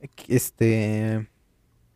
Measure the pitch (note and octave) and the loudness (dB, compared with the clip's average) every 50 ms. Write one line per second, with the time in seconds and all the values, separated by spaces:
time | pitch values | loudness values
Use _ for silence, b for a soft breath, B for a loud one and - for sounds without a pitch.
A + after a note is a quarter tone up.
0 | - C#3+ _ - - - - B2+ - - - - A2+ A2+ A2 A2 G#2+ G#2 G#2+ G#2+ | -20 -20 _ -16 -4 0 0 0 0 -2 -2 0 2 2 2 2 2 0 0 -2
1 | G#2+ A2 A2 A2 G#2+ - _ _ _ _ _ _ _ _ _ _ _ _ _ | -2 -2 -2 -2 -4 -8 _ _ _ _ _ _ _ _ _ _ _ _ _